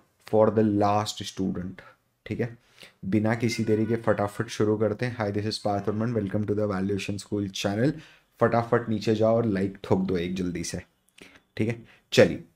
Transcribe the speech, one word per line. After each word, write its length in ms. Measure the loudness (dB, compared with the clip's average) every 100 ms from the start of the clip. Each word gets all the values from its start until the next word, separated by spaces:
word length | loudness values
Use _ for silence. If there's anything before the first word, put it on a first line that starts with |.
| _ _ 0
for 180 | 4 6
the 180 | 6 4 4
last 420 | 2 2 -2 -6 -10
student, 560 | -4 -4 -4 -8 -12 -20 _ _ _ -8
ठीक 140 | -4
है। 180 | -4 -8 _ _ -20 _ 0
बिना 280 | 2 2 2
किसी 280 | 0 0
देरी 220 | 2 2 2
के 100 | 0
फटाफट 520 | 0 0 0 -4 -6
शुरू 280 | 0 0 2
करते 280 | 0 -2 -4
हैं। 120 | -4
Hi, 100 | -2 -2
this 100 | -4
is 80 | -4
पार्थ 300 | -2 -2 -2
वर्मन, 240 | -2 -2
welcome 340 | -2 -2 -2 -2
to 80 | -2
the 80 | -2
Valuation 500 | -2 -2 -2 -4 -8
School 260 | -6 -4 -4 -4
channel। 360 | -2 0 0 -2 -10 -20 _ 0
फटाफट 500 | 2 2 2 0 0
नीचे 240 | -2 0 2
जाओ 200 | 4 4
और 100 | 2
लाइक 320 | 0 -2 -4
ठोक 160 | -2 0
दो 180 | 0 -2
एक 160 | -2 -4
जल्दी 280 | -4 -6
से, 180 | -6 -8 -12 _ _ _ -20 -20 _ -4
ठीक 100 | -4
है। 80 | -4 -12 _ _
चलिए, 300 | 6 6 4 -10